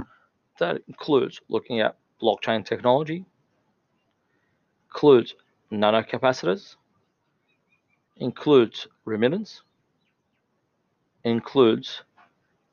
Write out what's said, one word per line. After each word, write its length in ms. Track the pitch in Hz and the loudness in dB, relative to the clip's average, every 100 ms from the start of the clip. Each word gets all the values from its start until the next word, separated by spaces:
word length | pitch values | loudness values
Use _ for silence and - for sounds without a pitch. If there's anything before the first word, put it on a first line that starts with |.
| - _ _ _ _ - | -14 _ _ _ _ -8
That 240 | 170 147 - | -6 -6 -10
includes 540 | - - 151 131 - - | -12 0 0 0 -6 -8
looking 320 | 110 - 117 | -8 -6 -4
at 160 | 110 - _ _ | -4 -4 _ _
blockchain 460 | 113 101 - 113 | -2 -2 -2 -4
technology, 580 | 98 107 123 131 156 170 190 _ _ _ _ _ _ _ _ _ _ _ _ _ _ _ _ | -4 -2 0 0 -2 -10 -14 _ _ _ _ _ _ _ _ _ _ _ _ _ _ _ _
includes 480 | - 151 127 - - _ _ _ | 2 6 6 4 -10 _ _ _
nanocapacitors, 1040 | 107 107 110 110 117 131 131 165 196 - - _ _ _ _ _ _ _ _ _ _ _ _ _ | -2 0 0 -2 -2 -2 -2 -4 -4 -8 -20 _ _ _ _ _ _ _ _ _ _ _ _ _
includes 720 | - 127 - 151 139 113 - - _ | -10 -10 -6 2 4 4 -2 -20 _
remittance, 560 | - 107 120 190 208 - _ _ _ _ _ _ _ _ _ _ _ _ _ _ _ _ | -8 -2 -2 -2 -8 -18 _ _ _ _ _ _ _ _ _ _ _ _ _ _ _ _
includes 800 | 117 117 - 139 117 117 - - - _ _ _ _ _ _ | -4 -4 0 4 4 2 -6 -16 -20 _ _ _ _ _ _